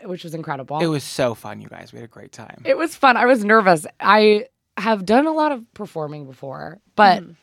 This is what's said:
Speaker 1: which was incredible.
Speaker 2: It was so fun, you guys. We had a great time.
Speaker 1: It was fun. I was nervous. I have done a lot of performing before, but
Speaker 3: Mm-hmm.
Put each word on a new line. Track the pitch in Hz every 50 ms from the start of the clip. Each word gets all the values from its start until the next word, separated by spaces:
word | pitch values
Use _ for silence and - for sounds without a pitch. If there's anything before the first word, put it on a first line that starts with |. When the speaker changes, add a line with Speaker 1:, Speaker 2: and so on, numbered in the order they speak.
| -
Speaker 1:
which | 214 180 170 -
was | 170 156
incredible. | 165 160 160 151 139 131 120 143 151
Speaker 2:
It | 170 165
was | 156 143 123
so | - - - 139 123 113
fun, | - - 104 107 107
you | 104 101
guys. | - 85 87 113 120
We | 120
had | 120
a | 113
great | _ - 101 - -
time. | - 110 - - - -
Speaker 1:
It | - 269 277
was | 320 320 - -
fun. | - 269 240
I | 226 220 247
was | 262 247 208
nervous. | 202 214 226 208 190 180 156 160 - - -
I | - - 202 214 214 214 208 208 208 - _ _ _ _ _ -
have | 185 226 226 202 185 175
done | 214 247 285
a | 320
lot | 311 311 302 302
of | 294 240 226 - _
performing | - 208 185 - 165 156 147 151 151 147 131
before, | 131 - - 139 131 147 147 151 160 196 _ _ _
but | - 214 196 - 208 175
Speaker 3:
Mm-hmm. | 165 170 _